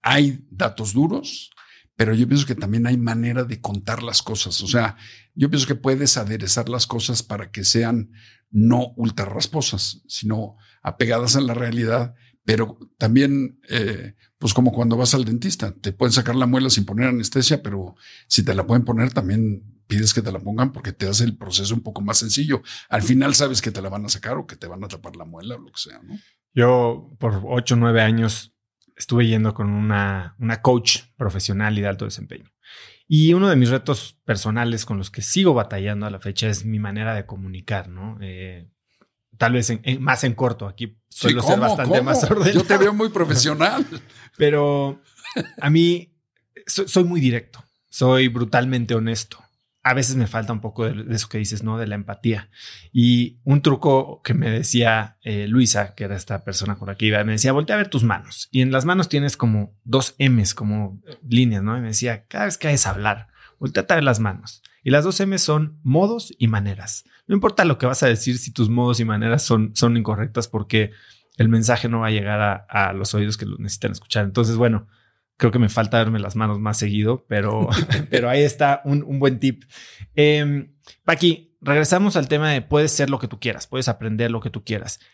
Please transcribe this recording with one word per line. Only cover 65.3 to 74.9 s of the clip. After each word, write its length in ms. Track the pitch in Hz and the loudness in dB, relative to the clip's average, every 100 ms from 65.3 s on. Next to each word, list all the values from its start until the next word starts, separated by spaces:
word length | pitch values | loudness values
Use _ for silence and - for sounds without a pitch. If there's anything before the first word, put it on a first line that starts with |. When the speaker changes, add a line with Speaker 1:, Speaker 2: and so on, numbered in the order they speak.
| 190 | 0
Speaker 2:
son 360 | 170 156 151 - | 2 2 0 -2
modos 520 | 127 143 202 233 - - | 2 4 2 0 -8 0
y 100 | 117 | 0
maneras. 560 | 107 101 98 - - - _ - | 2 -2 -6 -10 -12 -14 _ -2
No 80 | |
importa 300 | 196 214 - | 2 4 4
lo 140 | 175 131 | 2 2
que 80 | 123 | 0
vas 160 | 131 | 2
a 40 | 135 | 2
decir 300 | 110 127 123 | 2 0 -4
si 160 | - | -4
tus 160 | 113 110 | 0 0
modos 320 | 120 123 117 | 2 2 0
y 60 | 113 | 0
maneras 360 | 107 113 117 | 0 0 0
son, 300 | - 113 107 | 2 2 2
son 220 | 110 120 117 | 2 2 2
incorrectas, 500 | 107 104 110 113 113 | 0 -2 -4 -4 -4
porque 440 | 110 101 110 104 - - _ _ - | -6 0 0 0 -4 -20 _ _ 2
el 100 | 113 | 4
mensaje 400 | 113 113 120 120 | 4 4 2 0
no 120 | 117 | 0
va 80 | 110 | 0
a 20 | |
llegar 300 | 107 101 104 | 0 0 0
a, 120 | 104 98 101 | 0 -2 -4
a 240 | 107 98 | -2 0
los 220 | 95 95 | -2 -2
oídos 240 | 107 104 107 | 0 -2 -2
que 80 | 101 | -8
lo 100 | 92 | -8
necesitan 360 | 104 - 117 | -8 -6 -6
escuchar". 340 | 104 - 110 101 | -6 -4 -2 0
Entonces, 300 | 98 113 113 | 2 2 4
bueno, 320 | 120 110 107 | 2 2 -4